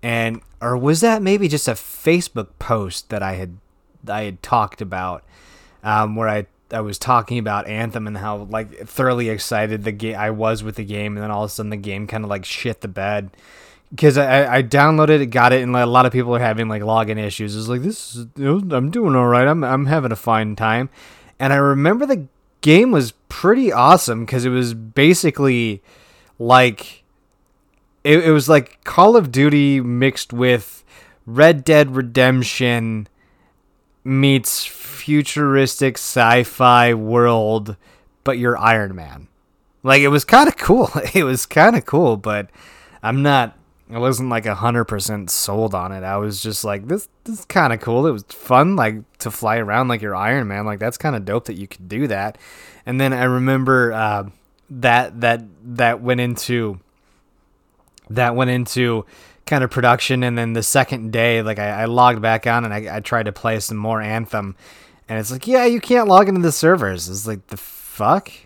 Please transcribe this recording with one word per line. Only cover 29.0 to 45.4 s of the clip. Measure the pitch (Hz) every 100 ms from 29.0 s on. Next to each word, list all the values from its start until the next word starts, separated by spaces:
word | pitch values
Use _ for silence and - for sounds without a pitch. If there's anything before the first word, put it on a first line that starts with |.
| 196 233
of | 156
Duty | 123 147 147 143 139
mixed | 120 120 135 131 -
with | 120 127 123 98 - _ - - _ -
Red | 117 156 156
Dead | 131 151 143 131
Redemption | 123 120 127 131 120 - 123 120 113 110 104 _ _ _ _ _ _ _ _ _
meets | - 135 139 135 110 - -
futuristic | - - - - 147 139 - 147 139 135 - 135 113
sci-fi | - - 113 123 120 - 127 123 120
world, | 113 110 120 120 113 107 110 104 110 _ _ _ _
but | - 123
you're | 120 120
Iron | 110 113 101 92
Man. | 78 67 71 _ _ _ _ _
Like, | 127 139
it | 143
was | 147 -
kinda | 240 294
cool. | - - 226 226 156
<laughs> | -
It | 190
was | 143 127 -
kinda | - 180 233
cool, | - 143 165 107
but | 107 104 98 _ - - _ -
I'm | 110 131
not, | 143 139 117 _ _ _ _
I | 117
wasn't, | 123 123 127
like, | 117 110
a | 101
hundred | 117 120 113
percent | 107 98 104 90
sold | -